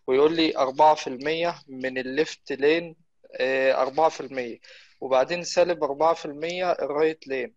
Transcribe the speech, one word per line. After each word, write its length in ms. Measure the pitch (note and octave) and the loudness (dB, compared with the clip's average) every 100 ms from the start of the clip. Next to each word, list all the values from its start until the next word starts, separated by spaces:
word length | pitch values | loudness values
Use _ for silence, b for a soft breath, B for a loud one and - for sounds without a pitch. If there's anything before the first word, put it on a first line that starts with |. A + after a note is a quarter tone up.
| - | 0
ويقول 280 | C3 D#3 E3 | 4 4 4
لي 220 | D#3+ - | 0 0
أربعة 380 | C3 C#3 D3+ D3+ | 0 4 4 4
في 120 | C#3+ | -2
المية 480 | B2+ D3 E3 E3+ E3 - | -6 -4 -2 -2 -4 -12
من 300 | C3 C3 B2+ | -8 -6 -6
الليفت 540 | B2+ C#3 D#3+ - - | -4 -2 -2 -4 -8
لين، 440 | C3+ C#3+ E3 E3+ - _ _ - - | 0 2 2 -2 -12 _ _ -14 -4
آه، 420 | C3 C3+ C3 - | -2 2 2 2
أربعة 280 | C3 C#3+ D#3+ | 0 2 0
في 120 | - | 0
المية، 380 | C3 C3 A#2+ - B B B B | -8 -8 -8 -10 B B B B
وبعدين 420 | C3 C3 C3+ F3 | 0 2 2 -2
سالب 400 | E3 F3+ F3 E3 | -2 0 2 0
أربعة 300 | C#3+ C#3 D#3+ | -2 2 2
في 120 | E3 D#3+ | 2 -4
المية 460 | C#3+ E3 F3+ F3+ | -8 -6 -4 -2
الرايت 560 | - C#3 D3 D#3 D#3 C3+ | -2 -2 0 0 -2 -6
لين 260 | C3 A2+ | -6 -8